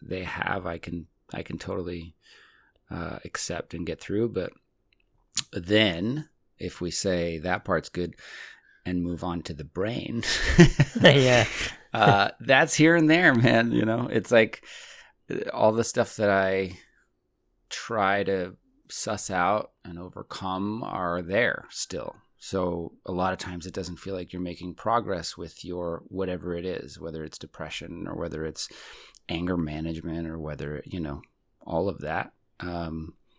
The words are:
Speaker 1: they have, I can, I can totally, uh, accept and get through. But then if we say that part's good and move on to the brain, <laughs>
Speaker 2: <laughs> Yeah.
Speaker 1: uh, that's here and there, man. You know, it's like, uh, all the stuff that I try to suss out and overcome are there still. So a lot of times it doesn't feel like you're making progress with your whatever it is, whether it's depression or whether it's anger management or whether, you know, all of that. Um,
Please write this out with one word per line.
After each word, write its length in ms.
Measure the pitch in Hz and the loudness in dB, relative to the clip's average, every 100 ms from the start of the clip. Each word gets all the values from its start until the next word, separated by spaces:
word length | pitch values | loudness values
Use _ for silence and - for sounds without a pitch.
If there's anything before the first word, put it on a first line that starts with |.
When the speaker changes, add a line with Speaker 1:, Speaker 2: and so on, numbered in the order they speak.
Speaker 1:
they 220 | - 92 | -10 -8
have, 420 | 87 90 - 98 90 | -8 -6 -4 -4 -4
I 120 | 85 | -8
can, 280 | 85 85 80 _ _ | -8 -10 -10 _ _
I 100 | - | -10
can 160 | - 82 | -8 -8
totally, 560 | 95 95 87 87 82 - _ - _ _ _ _ _ | -6 -6 -6 -8 -10 -18 _ -20 _ _ _ _ _
uh, 280 | 87 82 - | -10 -8 -10
accept 480 | - - - 87 - | -10 -8 -6 -6 -8
and 140 | 85 85 | -8 -8
get 140 | 80 | -8
through. 300 | - 98 117 | -4 0 0
But 220 | 92 87 - _ _ _ _ _ _ _ - - | -2 -6 -10 _ _ _ _ _ _ _ -6 -6
then 760 | - 87 107 110 85 104 147 151 _ _ _ | -6 2 4 4 2 -2 -4 -8 _ _ _
if 220 | 90 - | -10 -6
we 100 | 90 | -6
say 480 | - 98 87 85 82 | -2 0 0 0 -4
that 260 | 87 90 | -4 -4
part's 240 | - 85 - | 0 -2 -2
good 280 | 87 85 - - - - - _ _ | -6 -6 -8 -18 -18 -18 -20 _ _
and 180 | 92 90 | -4 -2
move 200 | 87 87 | -2 -4
on 180 | 90 85 | -4 -6
to 120 | 80 | -8
the 100 | 76 | -10
brain, 600 | 73 90 104 127 - 117 - - - | -10 -6 -4 -4 -6 -4 -2 0 4
<laughs> 220 | - 160 - | 8 8 8
Speaker 2:
<laughs> 240 | 143 131 | 2 6
Yeah. 440 | 170 139 127 123 110 - - - - | 8 8 8 6 4 0 -6 -8 -6
Speaker 1:
uh, 360 | 117 104 101 101 - | 4 6 8 4 0
that's 340 | 117 135 156 | 4 6 6
here 200 | - 156 170 | 6 6 8
and 120 | 156 | 6
there, 260 | 165 175 | 6 6
man. 380 | 123 117 117 117 | 6 6 6 4
You 120 | 120 110 | 2 2
know, 220 | 117 120 | 0 0
it's 180 | 113 - | -2 4
like, 320 | 120 110 - - - - - - _ - | 6 6 2 -18 -20 -20 -20 -20 _ -8
uh, 180 | - - | -6 -4
all 180 | - 110 | 2 4
the 120 | 113 | 4
stuff 320 | 113 - 113 - | 0 0 -2 0
that 120 | 104 | 2
I 460 | 98 95 95 92 87 - _ _ _ _ _ _ _ _ | 4 4 2 -2 -6 -20 _ _ _ _ _ _ _ _
try 520 | - - 113 98 101 | -12 -6 0 2 2
to 320 | 95 95 90 95 _ _ _ | 2 0 -2 -10 _ _ _
suss 400 | - - 104 - | -8 -4 -4 -2
out 420 | 90 87 107 - _ | 0 2 2 -2 _
and 140 | 87 85 | -16 -14
overcome 840 | 90 - - - 95 92 101 110 | -14 -14 -14 -10 -4 -2 -2 -4
are 380 | 104 95 87 87 | -6 -4 -2 -2
there 420 | 82 101 117 - - | 0 0 0 -2 -8
still. 460 | - - 87 - - _ _ | -10 -8 -8 -10 -12 _ _
So 540 | - 95 90 87 85 - - | -6 -2 -2 -2 -8 -12 -8
a 60 | |
lot 200 | 90 92 | -2 -2
of 60 | 92 | -2
times 280 | 90 90 90 | -8 -10 -10
it 80 | |
doesn't 240 | 98 92 85 | -10 -10 -10
feel 140 | - | -10
like 180 | 95 87 | -10 -8
you're 100 | 90 | -8
making 320 | 90 85 90 | -8 -8 -12
progress 640 | 85 113 117 101 90 82 - | -8 -2 -2 -2 -6 -6 -10
with 280 | 82 - | -14 -14
your 380 | 87 87 85 85 - | -10 -8 -6 -8 -8
whatever 480 | 92 92 90 87 85 | -6 -4 -4 -6 -6
it 100 | 90 | -6
is, 320 | 90 - 80 | -8 -10 -12
whether 220 | 82 80 | -12 -10
it's 140 | 78 - | -10 -12
depression 680 | - - 78 - 82 85 87 | -16 -12 -12 -10 -12 -10 -10
or 80 | 82 | -8
whether 280 | 85 78 | -6 -6
it's 240 | 78 76 - - - - - - - | -6 -8 -10 -12 -20 -20 -20 -20 -8
anger 280 | 85 90 87 | -4 -2 0
management 720 | 78 76 80 80 82 82 82 | -2 -4 -6 -6 -6 -6 -6
or 120 | 80 | -6
whether, 440 | 76 73 73 73 | -8 -8 -8 -8
you 140 | - 92 | -8 -6
know, 220 | 76 71 - _ _ _ | -6 -8 -12 _ _ _
all 240 | - 82 95 | -4 -2 -2
of 120 | - | -2
that. 320 | 73 85 - _ _ - | -4 -4 -6 _ _ -12
Um, 520 | 90 87 85 80 80 - _ | -8 -6 -6 -6 -10 -14 _